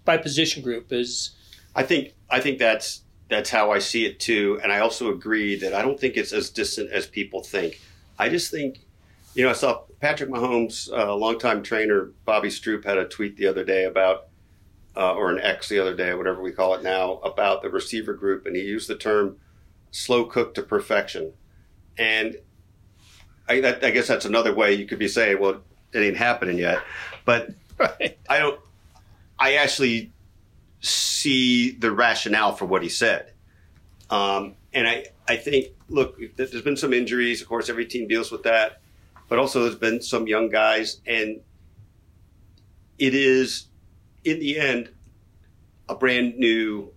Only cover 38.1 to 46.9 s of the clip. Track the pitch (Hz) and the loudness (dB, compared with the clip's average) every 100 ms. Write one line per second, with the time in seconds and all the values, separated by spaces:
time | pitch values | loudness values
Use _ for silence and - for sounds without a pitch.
38.1 | 113 110 113 117 113 107 - _ - - | -2 -2 -4 2 2 2 -2 _ -20 -20
39.1 | - - 120 135 131 117 107 113 117 - | -20 -2 0 2 2 0 0 0 0 -2
40.1 | 120 110 110 113 110 110 110 110 - - | -2 0 0 2 4 4 2 0 -6 -4
41.1 | 113 110 107 - - - - - _ _ | -2 -2 -6 -14 -20 -20 -20 -20 _ _
42.1 | _ - _ - - _ - _ - 139 | _ -20 _ -20 -20 _ -20 _ -2 0
43.1 | 135 135 131 131 - - _ - - _ | 4 4 4 2 -2 -12 _ -20 -20 _
44.1 | _ 160 156 147 151 143 120 117 - - | _ -4 -2 -2 0 0 0 -4 -14 -20
45.1 | - _ _ - _ - _ - - 131 | -20 _ _ -20 _ -20 _ -12 -2 0
46.1 | 123 123 120 120 113 110 104 101 | 2 0 0 2 2 0 -4 -10